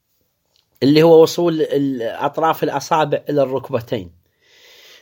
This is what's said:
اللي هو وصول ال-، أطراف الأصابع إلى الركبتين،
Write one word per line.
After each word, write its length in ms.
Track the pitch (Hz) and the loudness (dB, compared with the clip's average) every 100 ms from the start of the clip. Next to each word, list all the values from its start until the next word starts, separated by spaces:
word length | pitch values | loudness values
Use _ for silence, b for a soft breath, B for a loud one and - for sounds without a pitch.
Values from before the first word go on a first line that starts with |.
| _ _ _ _ _ _ _ - | _ _ _ _ _ _ _ -4
اللي 200 | 135 151 | 2 4
هو 180 | 165 160 | 6 8
وصول 400 | 156 - 175 160 | 6 2 -2 -2
ال-، 400 | 143 143 139 127 | -2 -2 -2 -4
أطراف 640 | 113 85 143 156 160 151 | -8 -6 -6 -2 -2 -2
الأصابع 580 | 160 139 - 165 147 147 - | -4 -6 -4 -2 -2 -4 -4
إلى 120 | 147 | -2
الركبتين، 720 | 131 131 127 127 - 117 87 - _ _ b b b b b b | -2 -4 -6 -8 -6 -10 -10 -20 _ _ b b b b b b